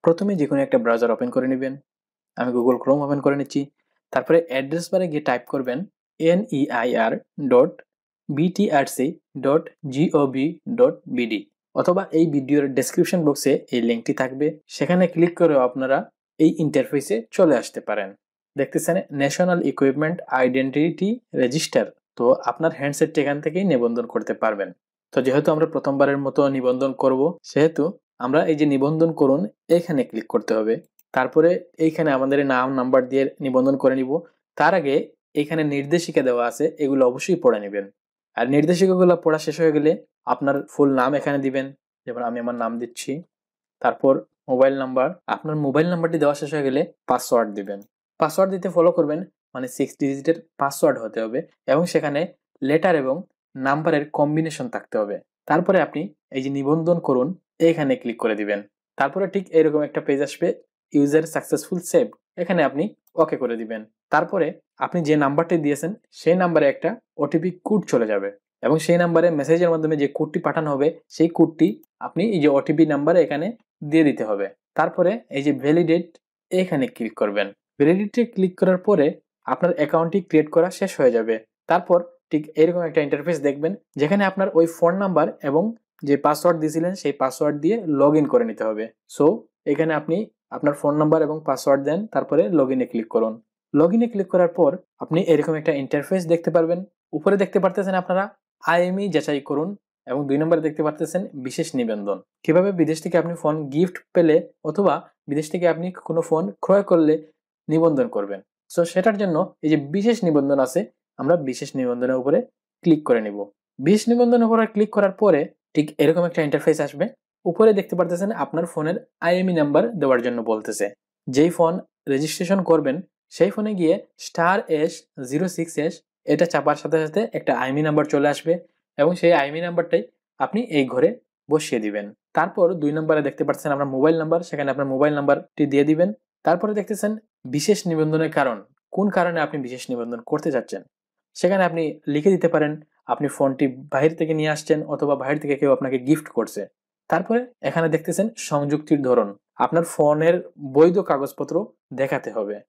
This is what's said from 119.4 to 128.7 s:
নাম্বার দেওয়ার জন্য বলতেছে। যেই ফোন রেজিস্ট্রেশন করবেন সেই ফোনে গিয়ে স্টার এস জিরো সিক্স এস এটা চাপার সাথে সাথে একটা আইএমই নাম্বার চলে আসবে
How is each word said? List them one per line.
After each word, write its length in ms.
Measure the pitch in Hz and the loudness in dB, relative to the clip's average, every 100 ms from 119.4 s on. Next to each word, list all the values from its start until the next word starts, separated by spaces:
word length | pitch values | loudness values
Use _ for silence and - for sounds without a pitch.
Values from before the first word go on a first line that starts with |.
| 185 170 | 0 0
নাম্বার 220 | 147 147 226 214 | 2 2 2 0
দেওয়ার 200 | 139 127 120 | 2 2 0
জন্য 120 | 120 113 | -4 -2
বলতেছে। 360 | 110 107 107 101 - _ _ - | -4 -4 -4 -6 -6 _ _ -2
যেই 240 | 131 165 165 | 2 2 4
ফোন 180 | 165 185 - _ - | 0 0 -10 _ -4
রেজিস্ট্রেশন 480 | 135 151 - 175 196 170 | -2 -2 -4 -2 0 4
করবেন 260 | 160 143 147 - _ _ - | 2 2 -4 -8 _ _ 0
সেই 140 | 185 | 0
ফোনে 180 | 196 214 196 | 0 -4 0
গিয়ে 140 | 160 196 - _ - | 0 0 -4 _ -10
স্টার 320 | - 170 196 - 156 | -2 0 0 0 -2
এস 120 | 160 - _ - 127 | -2 -4 _ -16 -6
জিরো 160 | 147 180 175 | -4 -4 -4
সিক্স 180 | 165 - | -6 -4
এস 100 | 151 - _ _ - | -4 -6 _ _ -4
এটা 120 | 151 170 | 0 2
চাপার 260 | 151 143 147 | 2 0 -2
সাথে 160 | 156 156 | -2 -2
সাথে 160 | 156 196 226 139 | 0 -4 -4 -4
একটা 140 | - 127 | -4 -2
আইএমই 240 | 127 139 156 | -2 -2 0
নাম্বার 180 | 151 147 | 0 0
চলে 160 | 147 143 | 0 0
আসবে 180 | 143 160 175 - | 0 -2 -4 -6